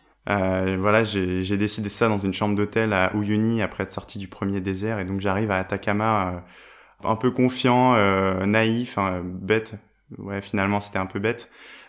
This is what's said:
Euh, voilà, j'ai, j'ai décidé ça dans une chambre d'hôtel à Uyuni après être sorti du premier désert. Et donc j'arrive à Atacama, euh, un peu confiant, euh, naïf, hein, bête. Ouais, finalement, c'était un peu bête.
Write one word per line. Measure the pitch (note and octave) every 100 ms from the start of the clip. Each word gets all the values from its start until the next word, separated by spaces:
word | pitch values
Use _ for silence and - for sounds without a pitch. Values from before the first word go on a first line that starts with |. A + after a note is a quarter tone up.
| _ _ -
Euh, | G2+ F#2+ F#2 F#2+ F#2+
voilà, | G2+ G#2+ A2
j'ai, | G2 F#2 F#2
j'ai | F#2 G2+
décidé | G#2 - G2+
ça | - A2+
dans | G#2
une | F#2+
chambre | F2+ G#2
d'hôtel | G2+ G#2 A2+ A2
à | F#2+ F#2 G#2
Uyuni | G#2 G#2 A2 A#2
après | F#2+ -
être | F#2+
sorti | - - G#2
du | G2
premier | - G2 G2
désert. | F#2 F#2+ G#2+ A2
Et | F#2
donc | G2
j'arrive | G2 F#2+ G#2+
à | F#2+
Atacama, | F#2 G2+ - G#2 A2 G#2+ F#2 F2+ - - - - - _ -
euh, |
un | A2
peu | B2+
confiant, | B2+ B2+ B2+ C3 B2 B2+ A#2+
euh, | G2+ F#2+ F#2+ F#2 G2
naïf, | A2 A2+ A#2 B2 -
hein, | F#2+ F#2
bête. | F2+ F#2 F#2+ A2 A2 G2+ - _ _ G#2
Ouais, | G2+ G2
finalement, | - G2+ G2 G2+
c'était | - -
un | F#2+
peu | -
bête. | A2 A#2+ - - - -